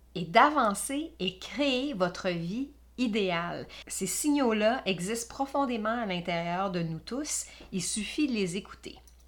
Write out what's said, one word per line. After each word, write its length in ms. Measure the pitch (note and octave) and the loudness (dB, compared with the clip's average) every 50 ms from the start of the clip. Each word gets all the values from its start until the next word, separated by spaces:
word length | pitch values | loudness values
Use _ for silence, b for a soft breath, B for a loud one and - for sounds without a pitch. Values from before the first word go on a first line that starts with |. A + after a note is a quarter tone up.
| - - - | -16 -10 -6
et 120 | F3+ E3+ | -6 -2
d'avancer 920 | D#3+ E3+ A3 C4 D4+ D4+ D4 B3 G#3+ G3+ - - - C#4 C#4+ D#4+ E4 - - | 4 6 8 8 8 6 4 2 2 2 0 -2 -4 -4 -4 -4 -6 -6 -6
et 200 | - - - - | -6 -6 -6 -6
créer 560 | - - - B3 D4 C#4 B3+ B3 C4 D4 C4+ | -12 -8 -2 0 0 2 2 0 0 -2 -2
votre 340 | F#3 F#3 F3 F3+ - - F#3+ | 0 0 -2 -2 -2 -2 -2
vie 400 | F3 E3+ E3 E3+ G3 A#3+ C#4 C#4+ - - - - - - | -2 -2 -2 -4 -4 -4 -6 -6 -10 -16 -20 -12 -4 -2
idéal. 680 | B3+ A#3+ G3+ A3+ G3 F#3 E3+ E3+ F3 E3+ D#3 - - - B B B B | -2 0 2 2 2 2 0 0 -2 -4 -4 -6 -8 -10 B B B B
Ces 180 | - - G3 | -6 -4 -4
signaux-là 800 | F3+ - - - D4+ C#4+ C#4+ C4+ A#3 G#3+ G#3+ G#3 A3 B3 C4 - | -2 -2 0 2 2 4 4 4 4 4 4 4 4 4 2 0
existent 480 | F#3+ F#3+ D#3+ F3 F#3+ A3+ A3+ - - - | -2 -2 0 0 -2 -2 -4 -4 -6 -4
profondément 680 | - C4+ C#4 - C#4+ C#4 B3 B3 A3 G#3 G#3+ A3+ B3 A#3 | -4 -4 0 0 2 2 2 0 0 0 0 0 0 -2
à 20 | |
l'intérieur 640 | G3 F3+ F3+ E3+ F3+ F3 E3+ E3+ E3+ E3+ F#3 G3 G3+ | -2 -2 -2 -2 0 0 0 0 0 0 0 0 0
de 140 | F3+ F3 E3+ | 0 0 -2
nous 160 | E3 D#3+ D#3+ | -2 -4 -6
tous. 460 | - - A#3 C4+ D#4 D4 - - - B B B B B | -6 -6 -4 -4 -4 -2 -4 -4 -6 B B B B B
Il 100 | B F#3 | B -4
suffit 460 | E3+ - - A3 G3+ - - - D4+ C4 | -2 -2 -2 -2 -4 -4 0 0 2 2
de 60 | A#3+ | 2
les 220 | G#3+ G3 F3+ E3 | 2 0 0 0
écouter. 440 | G3+ - - - - - - - - - - - - - | -4 -6 -8 -12 -14 -14 -14 -16 -16 -20 -20 -20 -20 -20